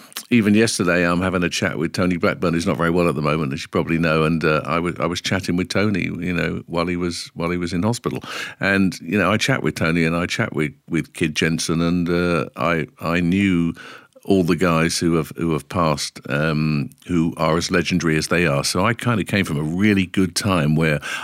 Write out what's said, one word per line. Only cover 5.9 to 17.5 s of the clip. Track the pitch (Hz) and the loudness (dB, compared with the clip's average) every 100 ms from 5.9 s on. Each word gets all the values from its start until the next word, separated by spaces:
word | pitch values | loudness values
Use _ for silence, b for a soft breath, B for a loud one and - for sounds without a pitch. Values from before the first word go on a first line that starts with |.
| 95 | 0
you | 82 82 87 | -2 -4 -4
know, | 85 82 87 - | -2 -2 -4 -6
while | 82 85 | -4 -2
he | 87 | -2
was, | 87 87 - | -4 -6 -10
while | - 85 | -6 -4
he | 90 | -4
was | 87 | -4
in | 92 | -2
hospital. | 107 120 - - - B B B | 0 -2 -4 -6 -8 B B B
And, | 98 98 95 - | 0 2 2 0
you | 82 101 | -2 0
know, | 87 | 2
I | 107 | 2
chat | - 135 | 0 0
with | - - | 0 0
Tony | 85 85 | 0 2
and | 80 85 | 2 0
I | 87 | -2
chat | - 117 | -2 -4
with, | - 76 - - | -2 -4 -4 -6
with | 82 - | -4 -4
Kid | - 82 76 | -2 -2 0
Jensen, | 82 80 - 82 | 0 0 -2 0
and, | 85 90 85 | 0 0 0
uh, | 87 90 85 60 - | 0 0 0 -2 -4
I, | 85 85 76 - | -2 0 -4 -6
I | 87 85 | -2 0
knew | 87 95 101 87 85 82 B B B - - | 2 2 2 2 0 -4 B B B -8 0
all | 98 | 2
the | 85 85 | 4 2
guys | 90 82 82 - | 2 4 2 0
who | 87 82 | 0 0
have, | 76 - | -2 -4
who | 85 | -2
have | 76 - | -2 -2
passed, | 101 82 73 - - - | 0 0 0 -4 -10 -6
um, | 69 78 76 78 73 65 - - | -2 0 0 0 0 -4 -8 -4
who | 87 82 - | 0 0 0
are | 80 | 0